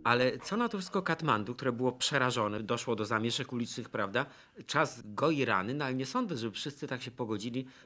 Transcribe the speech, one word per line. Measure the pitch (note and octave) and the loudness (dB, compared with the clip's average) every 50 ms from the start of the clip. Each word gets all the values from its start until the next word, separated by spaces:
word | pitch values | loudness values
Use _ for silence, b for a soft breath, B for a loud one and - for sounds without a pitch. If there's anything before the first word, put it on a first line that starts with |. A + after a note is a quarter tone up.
| - | 4
Ale | A2+ A#2+ B2 B2+ B2+ A2+ C3 | 4 4 6 6 4 2 0
co | - - F#3+ A3 | -4 -4 0 0
na | A#3+ A#3 | 0 0
to | A3+ G3+ | -2 -4
wszystko | F#3 - - G3 | -6 -2 -2 -2
Katmandu, | F3+ - E3 D#3+ E3 D3+ B2 G#2+ G#2 G2 B2+ | 2 2 0 0 4 2 2 2 2 -2 -6
które | - B2+ C3 | -2 -2 -2
było | A#2+ A2+ B2+ B2+ | 0 2 0 0
przerażone, | B2 B2+ - - D3+ C#3 C3 B2+ A#2+ B2 A2 G#2 G#2 G#2+ A2 | 0 0 -2 2 2 4 4 4 2 2 0 0 0 -4 -2
doszło | G2+ A#2+ A2+ - - A#2+ | -2 -2 -2 0 -2 0
do | G#2+ A2 | 0 0
zamieszek | G2+ A#2 A2 G#2+ A#2 A#2 - C3+ - B2+ | 0 0 2 2 2 0 -2 -4 -4 -2
ulicznych, | A#2+ A#2 A#2 - - A#2 - | -4 -4 -4 -4 -8 -10 -6
prawda? | - G#2+ G#2 G2 G2 A#2+ C#3 - B B B B B - - | -4 -4 -4 0 0 0 0 0 B B B B B -20 -10
Czas | - - C#3+ D#3 - - A#2+ A#2 | -2 2 2 2 2 0 -8 -12
goi | G#2+ G#2 G2 - D#3 E3 C#3+ C3 | -10 -4 2 2 4 4 4 2
rany, | A#2 A2 F#2+ F#2 G#2+ C3 | 2 2 2 2 0 -2
no | D3 D3 | -2 -2
ale | C3+ C3 | -2 0
nie | C3 C3 | -2 -4
sądzę, | - - B3 B3+ G#3+ E3+ A#2+ | -2 -2 -2 -2 0 -2 -2
żeby | A2 A#2 G2+ | -4 -4 -4
wszyscy | - - D3+ D3 - - C#3 | -4 -6 -6 -6 -8 -6 -6
tak | C3+ B2 | -6 -6
się | - B2 | -6 -10
pogodzili | A#2 - B2+ G#2+ A2 G#2 G2 B2 A#2 B2+ C3 B B B B | -6 -6 -2 -2 -2 -2 -2 -4 -4 -4 -6 B B B B